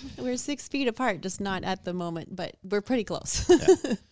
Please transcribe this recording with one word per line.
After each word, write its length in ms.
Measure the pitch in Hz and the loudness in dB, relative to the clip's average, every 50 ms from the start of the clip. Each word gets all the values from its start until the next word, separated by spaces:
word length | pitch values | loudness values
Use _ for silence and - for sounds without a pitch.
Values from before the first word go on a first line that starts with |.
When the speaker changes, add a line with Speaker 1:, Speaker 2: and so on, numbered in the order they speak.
| 269 269 - | -14 -12 -10
Speaker 1:
We're 180 | - 247 254 247 | -6 -4 -4 -2
six 300 | 247 - - 294 277 - | -2 -2 -4 -6 -6 -6
feet 200 | - - 277 277 | -6 -4 0 0
apart, 340 | 240 220 - 262 240 196 147 | 0 0 0 0 0 0 -2
just 180 | - 190 - - | -4 -8 -6 -4
not 240 | 202 196 190 180 - | -4 -2 -2 -2 -2
at 220 | 185 185 196 - | -4 -4 -4 -4
the 80 | 180 175 | -6 -4
moment, 420 | 180 175 170 165 165 - - - | -4 -4 -4 -4 -6 -8 -10 -10
but 220 | 180 175 - - _ - | -8 -8 -8 -10 _ -8
we're 180 | 190 202 208 | -2 -2 -2
pretty 220 | 202 - 262 247 - | 0 0 0 0 0
close. 460 | - 175 - - - - - - - | -2 -4 -6 -4 -4 -4 0 6 6
<laughs> 0 | |
Speaker 2:
Yeah. 440 | 370 277 - - 370 - - 269 240 - - _ | 6 8 8 6 6 6 6 -2 -2 -2 -4 _